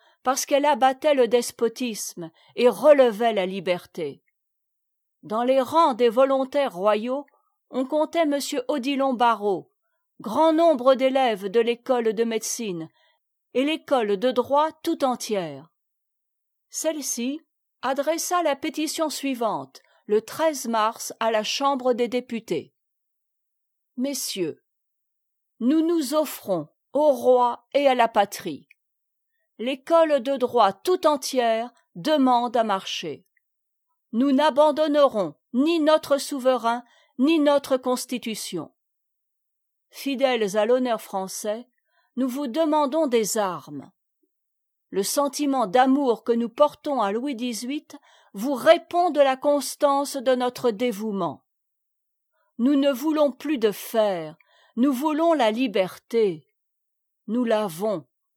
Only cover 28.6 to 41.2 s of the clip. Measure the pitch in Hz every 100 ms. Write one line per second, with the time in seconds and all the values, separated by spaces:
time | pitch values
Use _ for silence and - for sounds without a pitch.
28.6 | _ _ _ _ _ _ _ _ _ -
29.6 | 226 269 - 330 320 285 233 277 247 240
30.6 | 196 196 - 370 311 285 - 262 233 226
31.6 | 240 - _ - 170 302 262 240 240 233
32.6 | 220 196 - - 170 131 _ _ _ _
33.6 | _ _ _ _ _ 214 277 262 302 254
34.6 | 302 285 311 294 277 220 170 151 _ 240
35.6 | 302 339 302 311 - 277 - 285 254 254
36.6 | 226 240 240 _ _ - 269 330 285 285
37.6 | 285 262 254 247 - 247 233 214 - 175
38.6 | - _ _ _ _ _ _ _ _ _
39.6 | _ _ _ - 277 269 262 247 208 208
40.6 | 214 254 254 220 - 196